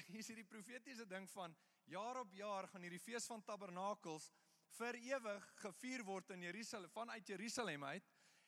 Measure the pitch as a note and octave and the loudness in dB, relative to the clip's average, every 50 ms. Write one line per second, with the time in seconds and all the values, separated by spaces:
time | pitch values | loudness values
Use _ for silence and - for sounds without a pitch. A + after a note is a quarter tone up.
0 | - - F3 A3 - - A3+ A3+ G#3+ F3 A3 G#3+ F3+ A#3+ A#3+ B3+ A3+ C#4 C4 A3+ | -2 -4 -4 -4 -4 -4 -6 -8 -8 -10 -10 -10 -8 -8 -8 -8 -8 -8 -6 -6
1 | A#3 F#3 F#3 F#3+ F#3+ F3 - G3+ F3+ E3 D#3 - - - _ _ _ C3 D#3 F#3+ | -4 -2 -2 -2 -2 -4 -4 -2 -4 -4 -4 -8 -18 -20 _ _ _ -4 -2 0
2 | G#3+ A#3+ B3+ B3+ B3 F#3 F#3+ F#3+ G3+ G#3+ G3+ F#3+ F#3 - - F#3 F3 F3 F3 E3+ | 2 2 2 0 0 -2 -4 -2 0 2 4 4 2 0 -2 -4 -4 -4 -4 -4
3 | - A3+ A#3 A#3 - - A#3 A3 - - G#3 F#3 G3 F#3 F3 F3+ F#3+ G3+ G#3 - | -2 -2 0 0 0 0 -2 -4 -2 -2 -4 -2 -2 -2 0 2 4 4 2 2
4 | - E3+ D#3 D3+ - - - - - - - - _ - - - A3+ A#3+ A#3+ A#3+ | 0 0 0 -2 -2 -6 -12 -18 -20 -20 -20 -20 _ -8 -2 2 2 2 2 2
5 | A#3 B3+ C#4 C4 A#3 G#3 G3+ G3 F3 - - - - G3 E3 - B3 B3+ C4 B3 | 2 4 4 4 6 4 0 0 -2 -8 -8 -4 -4 -4 -2 -2 0 0 2 2
6 | G#3+ F#3+ F#3+ F#3 - - F#3+ F3+ F3 F3 F3 A3 A3 - A#3+ G#3 F3+ D#3+ - A3 | 2 2 2 0 0 -2 -4 -2 0 0 0 0 -2 -2 -2 -2 -2 -2 0 0
7 | A#3 A#3 A3 A3+ F#3 - G3 F3+ G#3+ A#3 - B3+ A#3 F3+ D3 C#3+ C#3 C3+ D#3 G3 | 0 0 0 -2 -2 -2 0 0 2 2 4 4 4 4 4 2 2 2 0 0
8 | - - - - - - - - - | -2 -8 -18 -20 -20 -20 -20 -20 -20